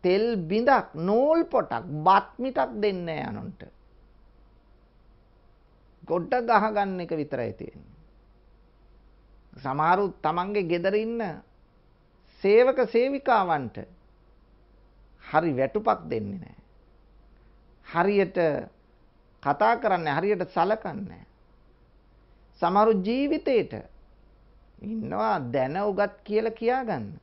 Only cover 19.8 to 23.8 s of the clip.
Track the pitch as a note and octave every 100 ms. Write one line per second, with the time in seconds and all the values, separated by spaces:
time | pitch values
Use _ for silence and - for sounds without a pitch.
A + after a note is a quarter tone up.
19.8 | A3 F#3 D#3+ C#3+ G3 G3+ F3+ - F3 G#3+
20.8 | F#3+ C#3 F#3 - - _ _ _ _ _
21.8 | _ _ _ _ _ _ _ _ F3 F#3+
22.8 | A3 G#3+ F#3 B3 C#4+ D4+ D#4 B3 - -